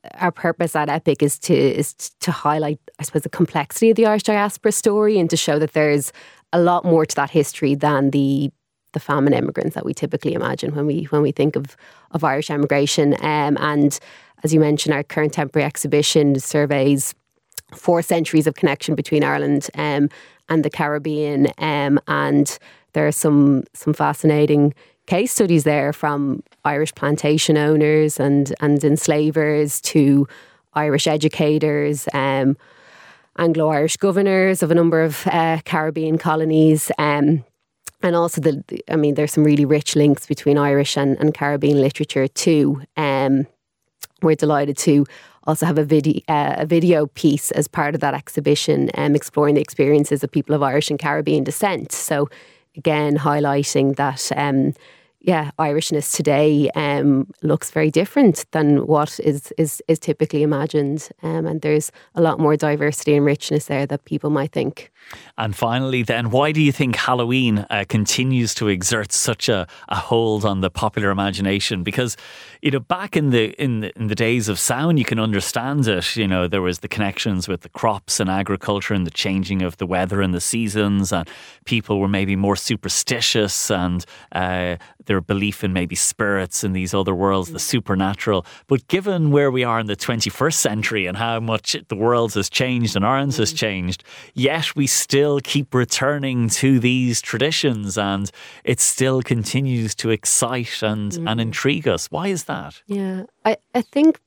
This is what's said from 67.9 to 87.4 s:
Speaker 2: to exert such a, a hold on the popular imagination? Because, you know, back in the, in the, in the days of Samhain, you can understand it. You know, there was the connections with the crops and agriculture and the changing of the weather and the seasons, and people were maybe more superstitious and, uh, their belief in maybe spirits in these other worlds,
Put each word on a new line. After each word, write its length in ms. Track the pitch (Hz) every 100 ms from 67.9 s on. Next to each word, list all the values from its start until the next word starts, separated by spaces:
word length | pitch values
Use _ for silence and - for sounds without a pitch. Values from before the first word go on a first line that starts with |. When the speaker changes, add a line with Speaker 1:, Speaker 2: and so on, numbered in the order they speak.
| 110 101 - 131 127 113
Speaker 2:
to 120 | - 107
exert 460 | 95 - 117 101
such 360 | - - 113 -
a, 180 | 101 82 - -
a 60 |
hold 500 | 98 - 117 113 107
on 180 | 104 95
the 80 | 92
popular 400 | - 107 - 101
imagination? 760 | 98 98 98 98 101 - 98
Because, 320 | 87 101 123 - - - - -
you 120 | 156
know, 80 | 135
back 360 | - 180 202 170
in 140 | 147
the, 200 | 120 110
in 300 | - 139 113
the, 160 | 104 -
in 120 | 110
the 80 | 104
days 320 | 113 123 107
of 100 | 95
Samhain, 380 | - 127 160 156
you 80 |
can 160 | 117 113
understand 640 | 110 101 - 120 127 147 113
it. 300 | 92 - 113
You 100 | 101
know, 220 | 92 90
there 140 | 98
was 180 | 90 87
the 80 | -
connections 580 | - 101 - 113 92 90
with 140 | 90
the 80 | -
crops 500 | - 113 101 - -
and 100 | 95
agriculture 640 | 95 98 95 - 101 -
and 120 | 104 87
the 60 |
changing 500 | - 101 95 92 95
of 140 | 90 -
the 100 | 90
weather 340 | 90 92 98
and 120 | 92
the 60 | 87
seasons, 720 | - 117 110 104 101 101 92
and 160 | 92 85 - - - -
people 340 | 117 - 104
were 80 | 98
maybe 260 | 98 98
more 220 | 98 98 98
superstitious 1120 | - 117 98 - - 123 - 117 104 - -
and, 340 | 95 90 90 - - -
uh, 440 | 87 92 92 90 87 - _
their 160 | - 98
belief 420 | - 101 104 -
in 100 | 101
maybe 220 | 92 87
spirits 720 | 90 - - 104 98 92 -
in 80 | 101
these 200 | 92 90
other 220 | 98 95
worlds, 380 | 90 98 98